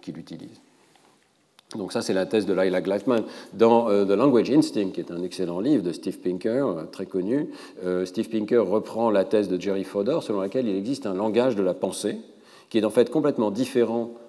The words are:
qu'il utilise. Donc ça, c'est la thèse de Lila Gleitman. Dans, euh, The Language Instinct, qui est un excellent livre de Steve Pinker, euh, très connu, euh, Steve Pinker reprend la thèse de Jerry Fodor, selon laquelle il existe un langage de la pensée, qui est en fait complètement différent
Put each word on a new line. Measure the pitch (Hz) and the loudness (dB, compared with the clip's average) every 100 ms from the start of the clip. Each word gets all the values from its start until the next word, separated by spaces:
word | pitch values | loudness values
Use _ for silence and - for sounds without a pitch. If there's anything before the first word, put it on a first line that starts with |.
qu'il | - 80 | -14 -14
utilise. | 78 82 - - _ _ _ _ _ _ _ _ _ _ - 113 | -14 -16 -16 -20 _ _ _ _ _ _ _ _ _ _ -14 -10
Donc | 92 | -6
ça, | 120 | -6
c'est | 107 | -2
la | 95 92 | 0 2
thèse | 110 95 | 2 2
de | |
Lila | 92 95 90 | 2 2 2
Gleitman. | 90 101 131 117 101 - - | 0 -2 0 0 0 -10 -8
Dans, | 98 113 117 117 | 4 6 6 6
euh, | 101 | 4
The | 98 | 4
Language | 101 139 120 104 | 4 6 4 4
Instinct, | 143 156 113 95 | 4 2 0 -2
qui | 90 | -4
est | 82 | -8
un | 87 | -6
excellent | 90 - 90 87 | -8 -4 -4 -2
livre | 117 143 | 0 0
de | 87 | 0
Steve | 80 - - | -4 -6 -6
Pinker, | 92 90 110 120 139 | -4 -2 -2 0 -2
euh, | 82 85 | -4 -8
très | - 92 | -12 -6
connu, | 95 92 135 156 - - - | -4 -2 -2 -4 -8 -18 -10
euh, | 90 90 | -4 -2
Steve | 92 - 107 | -2 -4 -4
Pinker | 110 104 120 | -4 2 2
reprend | 98 104 - 110 117 | 4 0 -2 -2 2
la | 101 | 2
thèse | 92 110 98 | 4 2 2
de | 90 | -2
Jerry | 92 98 | -2 -4
Fodor, | 95 101 101 160 | -4 -2 0 -2
selon | - 104 | -2 -4
laquelle | 95 127 120 | -2 -2 -2
il | |
existe | 98 101 139 107 | -2 -2 -6 -4
un | |
langage | 92 110 107 127 | -2 0 2 2
de | 104 | 2
la | 95 | 0
pensée, | 87 95 - 104 214 - - - - - | 0 -4 -4 -4 -6 -10 -20 -20 -20 -4
qui | 220 | 0
est | |
en | 202 | 2
fait | 196 120 | 2 2
complètement | 156 147 131 107 | 2 0 0 0
différent | 98 127 127 113 113 117 117 | 0 -2 2 2 0 -4 -10